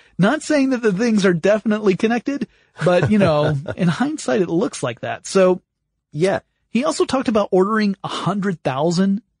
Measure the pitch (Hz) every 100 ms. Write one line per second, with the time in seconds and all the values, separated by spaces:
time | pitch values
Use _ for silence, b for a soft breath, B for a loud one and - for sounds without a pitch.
0 | B - 196 302 - 302 269 247 233 185
1 | 240 214 190 175 190 214 220 208 208 185
2 | 220 240 - 277 240 b b - 156 180
3 | 190 214 185 147 147 139 151 - 175 151
4 | 269 311 - 240 170 165 262 - 127 120
5 | 117 113 - 196 185 180 - _ _ _
6 | _ 147 185 170 - _ _ 226 302 -
7 | 359 262 262 214 202 185 196 220 208 190
8 | - - - 202 196 175 - 131 160 170
9 | 196 196 - _